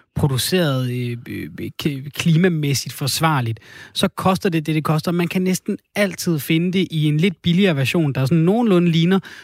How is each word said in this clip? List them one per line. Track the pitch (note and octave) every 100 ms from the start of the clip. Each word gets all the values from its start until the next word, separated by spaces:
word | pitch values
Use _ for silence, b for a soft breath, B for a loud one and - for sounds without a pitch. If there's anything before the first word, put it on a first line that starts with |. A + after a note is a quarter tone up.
| b
produceret, | - D3 C3 - F#3 D#3+ C3 B2+
øh, | B2 B2 A#2+ -
øh, | G2+ - - G2+ -
k-, | E3 C3+ C#3+
klimamæssigt | - E3+ D#3+ F#3 D#3+ C#3+ C3 -
forsvarligt, | - C#3 - D#3+ C#3+ A#2 A2 B B B
så | - F#3+
koster | - F#3+ F#3+ G3+
det | E3 D3+
det, |
det | D#3
koster. | D3 D#3 F3+
Man | F3 E3+
kan | F#3+
næsten | F#3 F3+ - G3+ _ G3
altid | G3+ - F3+ D#3
finde | - E3 F3+
det | F3+ F3+
i | D#3+
en | D3+ D3+
lidt | E3 -
billigere | E3+ E3+ G3 C#3+
version, | B2+ F3 D3
der | C3
sådan | C3 E3
nogenlunde | E3 A3 A#3 F3+ F3
ligner, | E3 E3 F#3+ B B